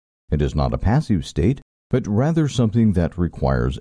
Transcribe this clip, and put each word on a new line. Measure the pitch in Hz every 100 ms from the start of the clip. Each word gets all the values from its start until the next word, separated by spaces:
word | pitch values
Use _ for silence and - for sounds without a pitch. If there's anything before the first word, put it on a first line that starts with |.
| _ _ -
It | 76
is | 73
not | 76 67
a | 62
passive | 95 147 - 92
state, | - - 87 139 - _ -
but | 127 98
rather | 104 143 165 147
something | - 113 113 110
that | 92 82 -
requires | 85 - 67 65 62 -